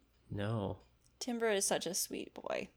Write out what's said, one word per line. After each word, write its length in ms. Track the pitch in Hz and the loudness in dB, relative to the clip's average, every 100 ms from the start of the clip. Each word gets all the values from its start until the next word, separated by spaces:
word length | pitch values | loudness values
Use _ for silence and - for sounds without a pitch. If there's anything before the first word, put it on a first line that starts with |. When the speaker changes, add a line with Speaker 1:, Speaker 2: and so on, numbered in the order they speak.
| _ _ - | _ _ -8
Speaker 1:
No. 480 | 104 104 113 98 - - _ _ _ | -4 0 0 -2 -4 -12 _ _ _
Speaker 2:
Timber 300 | - 233 226 | -4 2 4
is 140 | 196 196 | 4 4
such 180 | 160 - | 2 2
a 80 | |
sweet 400 | 185 - - - | -2 -2 -4 -8
boy. 360 | - - 62 - | -8 -4 -2 -4